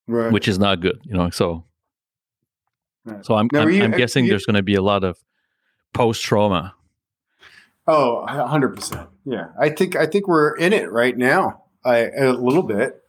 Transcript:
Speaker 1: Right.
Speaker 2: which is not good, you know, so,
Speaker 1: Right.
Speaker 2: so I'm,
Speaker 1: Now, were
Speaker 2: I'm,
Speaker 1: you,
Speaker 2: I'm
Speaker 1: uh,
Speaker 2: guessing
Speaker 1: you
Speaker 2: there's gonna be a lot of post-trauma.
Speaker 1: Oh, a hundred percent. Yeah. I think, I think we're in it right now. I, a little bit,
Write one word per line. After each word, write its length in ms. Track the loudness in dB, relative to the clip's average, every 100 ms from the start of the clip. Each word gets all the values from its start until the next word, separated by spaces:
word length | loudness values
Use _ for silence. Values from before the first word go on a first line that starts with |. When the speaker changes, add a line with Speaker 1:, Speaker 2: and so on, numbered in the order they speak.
| -6
Speaker 1:
Right. 240 | -2 0
Speaker 2:
which 160 | 0 0
is 100 | 0
not 220 | 0 0
good, 200 | -2 -4
you 100 | -6
know, 160 | -2 -2
so, 360 | -2 -4 -4 -12 _ _ _ _ _ _ _ _ _ _ _ _ _ -18
Speaker 1:
Right. 200 | -16 0
Speaker 2:
so 100 | 2
I'm, 120 | 2
Speaker 1:
Now, 120 | 2 2
were 40 |
Speaker 2:
I'm, 60 | 4
Speaker 1:
you, 80 |
Speaker 2:
I'm 100 | 2
Speaker 1:
uh, 40 | 2
Speaker 2:
guessing 260 | 0 2 2
Speaker 1:
you 40 |
Speaker 2:
there's 140 | 2 2
gonna 180 | 0
be 120 | 2 2
a 60 |
lot 220 | 2 0
of 140 | -2 -6 _ _ _ _ _ _ _
post-trauma. 800 | -2 0 0 0 2 2 0 -4 -16 _ _ _ _ _ _ -20 -20 _ _ 0
Speaker 1:
Oh, 320 | 2 2 -2 -6
a 200 | -6 -2
hundred 280 | 0 0 -4
percent. 320 | -10 -12 -14 _ -10
Yeah. 220 | -8 -8 -2
I 100 | -2
think, 260 | 0 -4 -2
I 100 | -2
think 220 | -2 0
we're 280 | 2 2 0
in 180 | 0
it 180 | 0 0
right 260 | 0 0 2
now. 460 | 2 2 0 -6 _ _ 0
I, 240 | 0 0 0
a 140 | 0
little 300 | 2 0 0
bit, 380 | 0 -2 -2 -6